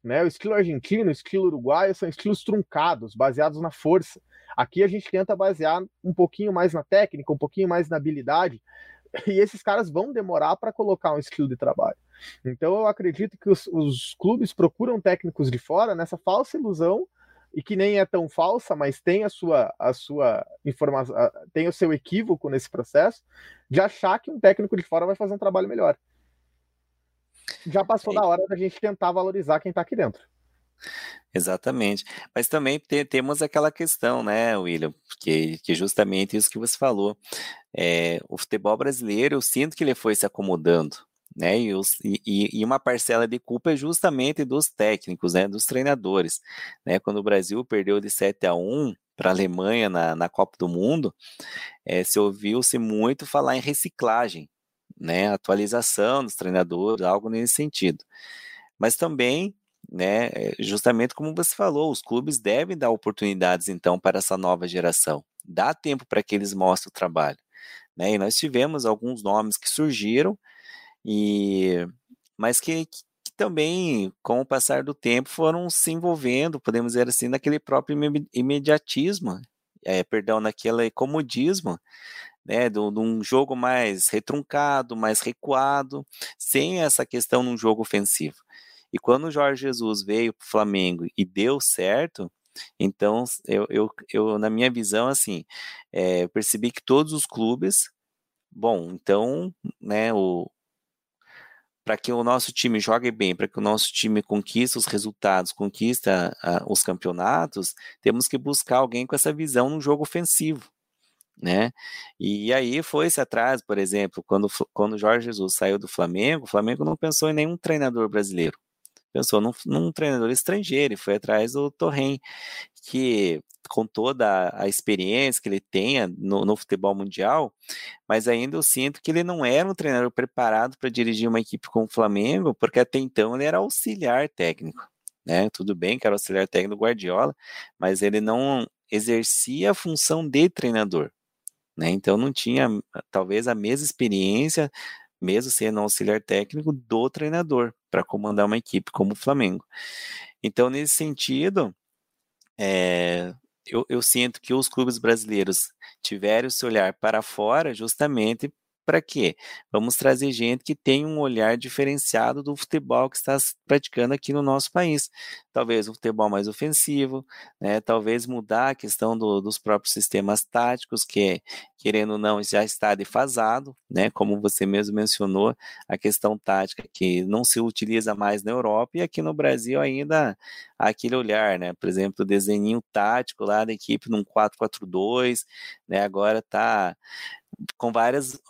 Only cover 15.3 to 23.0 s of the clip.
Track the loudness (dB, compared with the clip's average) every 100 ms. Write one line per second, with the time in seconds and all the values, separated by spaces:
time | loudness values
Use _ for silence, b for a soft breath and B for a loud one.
15.3 | -2 -2 -2 0 2 2 0 -6 -4 0
16.3 | 0 0 -4 -4 0 2 2 -2 b b
17.3 | b b -10 -4 0 2 2 2 0 -2
18.3 | 0 2 0 -2 -2 -2 0 0 2 0
19.3 | -4 2 4 4 0 -2 -2 -4 0 2
20.3 | 2 -4 -8 -8 -2 0 0 0 2 2
21.3 | 0 -6 -2 0 2 2 0 -2 -2 0
22.3 | -2 -2 -4 -4 -8 0 4